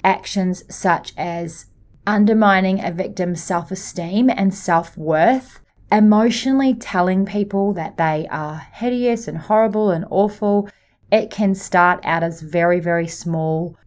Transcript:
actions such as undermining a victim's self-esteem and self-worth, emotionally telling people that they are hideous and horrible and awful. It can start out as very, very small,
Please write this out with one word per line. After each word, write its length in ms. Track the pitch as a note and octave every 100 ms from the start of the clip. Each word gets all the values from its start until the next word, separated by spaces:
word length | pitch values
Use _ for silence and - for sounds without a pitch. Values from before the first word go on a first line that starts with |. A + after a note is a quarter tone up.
actions 600 | F#3+ F#3+ - G3+ F#3 F3+ -
such 400 | - F#3+ E3 - -
as 480 | F3 E3+ E3+ E3 - _ _ _ -
undermining 800 | G#3 G#3 A3+ G#3 F#3+ F#3+ F#3+
a 80 | -
victim's 500 | E3+ F#3+ G#3 F3+ E3+
self-esteem 880 | - F3 E3+ F#3 - - E3+ G3+ B3+
and 240 | - G3
self-worth, 1080 | - - E3 E3 - D#3 D#3 F#3 C4 - - _ _ -
emotionally 800 | G#3 G#3+ G#3+ A#3 A3+ C4 C4+ C4+
telling 520 | B3+ - F#3 F3+ F#3 G3
people 480 | G#3 G3+ G3 G3
that 240 | F3+ D#3+ -
they 300 | D#3+ D#3 D#3
are 380 | D3+ D3+ D#3 -
hideous 560 | - A#3+ B3 B3 A#3 A#3
and 80 | D#3
horrible 540 | - G#3+ A3 G#3+ G#3+
and 140 | E3+ -
awful. 600 | F#3 G3+ G3+ G#3 G3+ G3+ - _ _ _
It 220 | A3 -
can 240 | - G3+ F#3+
start 460 | - F#3 F3 F3+
out 200 | - E3
as 180 | E3+ E3
very, 400 | D#3 E3+ E3+ F3+
very 260 | E3+ E3+ E3
small, 720 | - E3+ D#3+ D#3+ D#3+ E3+ -